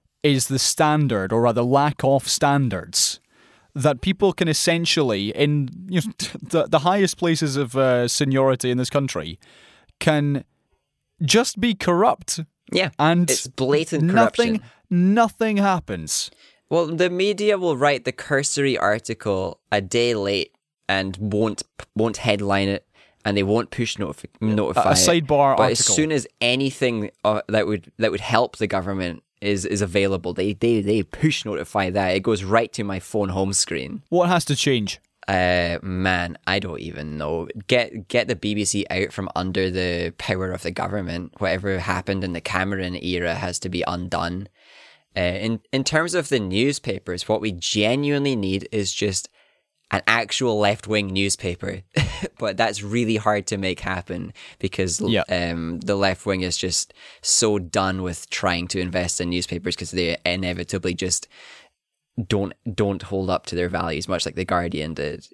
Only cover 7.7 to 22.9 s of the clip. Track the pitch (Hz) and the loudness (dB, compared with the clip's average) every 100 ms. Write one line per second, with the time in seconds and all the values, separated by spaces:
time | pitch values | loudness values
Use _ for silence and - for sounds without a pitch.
7.7 | 123 131 123 123 - 143 135 135 127 127 | 2 4 4 2 0 2 4 4 2 0
8.7 | 123 127 143 139 - 76 85 _ - - | 0 0 0 -2 -4 -8 -12 _ -20 -20
9.7 | _ _ - - 151 147 139 - _ _ | _ _ -4 0 2 2 -2 -4 _ _
10.7 | _ _ _ _ - 151 214 247 - 240 | _ _ _ _ -4 2 4 2 0 0
11.7 | 196 - 175 214 - - - 160 _ - | 0 2 4 4 2 -4 -8 -8 _ -4
12.7 | 180 185 - 151 175 170 127 127 - 131 | 0 0 2 4 4 4 2 -2 -2 2
13.7 | 147 160 156 165 196 226 - 233 220 - | 2 2 0 4 6 4 4 0 0 -4
14.7 | _ - 175 180 208 226 - 220 202 196 | _ -2 2 4 6 4 2 0 2 2
15.7 | 180 - 92 76 - - _ - _ - | 2 -2 -8 -4 -6 -6 _ -20 _ -2
16.7 | 165 160 165 180 180 196 196 208 202 180 | 0 0 2 2 2 0 2 2 2 2
17.7 | 135 147 139 131 - - 135 143 - 139 | 2 2 2 -2 -6 -2 0 0 0 0
18.7 | 113 98 107 - 110 107 95 92 - - | 2 2 0 -2 -6 -2 -2 -2 -6 -2
19.7 | 104 95 120 120 113 98 101 76 _ _ | -2 0 2 2 2 0 -2 -4 _ _
20.7 | _ - 98 95 95 104 104 110 101 - | _ -2 -2 -2 -4 -2 0 0 -2 -12
21.7 | - - - 113 104 123 101 101 98 98 | -14 -10 0 0 0 0 0 2 0 0
22.7 | 98 _ | -2 _